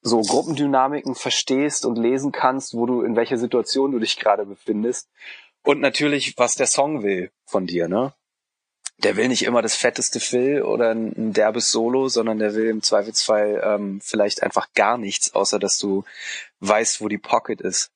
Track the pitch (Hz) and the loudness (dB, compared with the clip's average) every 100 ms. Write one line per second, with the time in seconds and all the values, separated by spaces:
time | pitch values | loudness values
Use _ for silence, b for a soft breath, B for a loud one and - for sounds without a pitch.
0 | 117 117 104 127 156 143 143 135 131 147 | 2 2 4 0 0 -2 2 2 2 -2
1 | 135 127 135 - - 131 147 143 120 113 | -6 -6 -4 -4 0 0 0 -2 -2 0
2 | 117 131 139 131 131 135 - 117 117 123 | 0 0 -2 0 0 0 -6 -4 0 0
3 | 117 113 117 123 120 123 110 135 139 127 | 2 0 0 0 0 0 0 0 0 0
4 | 110 - 110 101 101 98 - 107 113 123 | -2 0 2 2 0 -8 -4 -2 -2 -4
5 | - B B B B B - 139 135 - | -10 B B B B B 0 2 0 0
6 | 147 143 - - 120 - 127 - 143 151 | 0 0 -2 0 0 2 0 2 0 0
7 | 101 95 95 _ _ 104 90 87 85 98 | 0 -2 -4 _ _ -4 -2 -2 0 0
8 | 123 _ _ _ _ _ _ _ - _ | -2 _ _ _ _ _ _ _ -16 _
9 | 101 104 123 123 - 120 113 - 127 - | 0 2 2 2 2 2 2 0 0 0
10 | 127 117 - 123 131 143 - 110 117 113 | -4 -4 -2 0 2 0 0 2 0 0
11 | 113 - 110 104 107 113 - 113 113 131 | -4 -4 -2 2 2 2 0 0 2 0
12 | 135 120 113 107 107 104 113 110 - 104 | 0 0 0 0 0 0 0 0 2 0
13 | 104 - - 110 104 104 107 104 101 98 | 0 -4 2 2 2 2 0 0 -2 -6
14 | - 113 104 - - 98 - - 104 120 | -4 0 0 0 0 -2 -2 2 2 2
15 | 101 - - - 98 104 98 - 101 98 | -2 -2 0 0 2 0 0 0 0 -2
16 | - B B B B _ 98 107 113 - | -4 B B B B _ 2 2 2 -2
17 | 107 104 - 117 - 110 95 90 - | -4 -6 0 -2 0 -6 -4 -4 -6